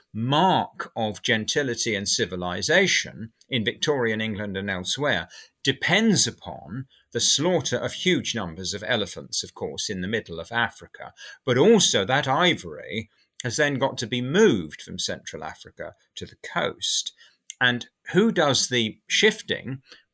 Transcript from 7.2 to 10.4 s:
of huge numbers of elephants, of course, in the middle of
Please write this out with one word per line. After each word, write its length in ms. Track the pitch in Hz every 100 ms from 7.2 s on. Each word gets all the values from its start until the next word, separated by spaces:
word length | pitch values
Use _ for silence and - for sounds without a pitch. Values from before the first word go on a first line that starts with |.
| - - 165 175 - 123
of 160 | -
huge 400 | - 185 160 -
numbers 400 | 113 90 80 90
of 120 | 98 -
elephants, 560 | 120 98 85 67 -
of 100 | -
course, 380 | - 87 69 -
in 100 | 95
the 60 | 90
middle 320 | 113 -
of 140 | 82